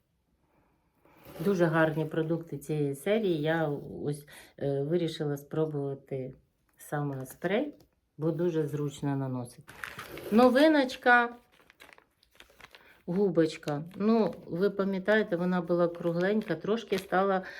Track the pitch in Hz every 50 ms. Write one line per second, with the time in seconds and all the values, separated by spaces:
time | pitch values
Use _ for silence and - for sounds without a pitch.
0 | _ _ _ _ _ _ _ _ _ _ _ _ _ _ _ _ _ _ _ _
1 | _ _ _ - - - - - 165 196 196 175 175 165 156 165 160 160 151 160
2 | 156 151 - 165 156 160 170 165 - - 147 143 - - 156 151 147 139 139 139
3 | - 196 214 226 214 185 170 147 147 156 165 165 160 147 143 123 - - - 85
4 | 95 147 147 147 - - - - - - _ - 135 143 139 139 143 147 175 175
5 | 165 156 - - 156 147 143 143 - - - 156 156 156 147 143 139 139 139 135
6 | - - 139 131 127 107 - - _ _ _ _ _ _ _ - - - 151 147
7 | 147 143 139 135 135 - - - - 175 196 247 294 294 - - - _ _ _
8 | _ _ _ - 151 165 160 156 175 175 160 160 151 139 143 147 147 143 - -
9 | 147 143 139 139 135 135 127 127 120 120 - - - - - - - - - -
10 | - - - - - - 208 226 254 247 233 269 302 320 311 285 262 254 - -
11 | - 247 240 240 240 240 240 - _ _ _ _ _ _ - - - - - _
12 | _ _ _ _ _ _ _ - - _ _ - - - - - - - - _
13 | - 180 170 196 208 190 160 170 160 156 - - - 156 147 143 160 - - -
14 | 202 220 226 226 208 - - - - - 165 170 196 202 196 202 190 196 196 185
15 | 185 208 214 220 202 208 180 165 180 180 185 180 170 170 175 170 175 170 170 -
16 | 170 170 165 175 180 196 214 220 214 - 160 160 - 190 220 233 220 - 202 190
17 | - - 185 185 196 196 190 185 185 - -